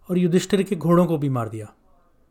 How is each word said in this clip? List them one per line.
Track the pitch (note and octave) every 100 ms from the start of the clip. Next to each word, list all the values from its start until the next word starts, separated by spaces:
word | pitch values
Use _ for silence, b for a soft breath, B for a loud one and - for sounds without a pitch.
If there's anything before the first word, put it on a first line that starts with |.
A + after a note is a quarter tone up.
| -
और | F3+
युधिष्ठिर | F3+ F3 F#3 G3+
के | G3 F3+
घोड़ों | D#3 E3+ F3
को | D#3+
भी | C#3
मार | B2+ A2
दिया। | A2 G#2 _ _ _ _ _ _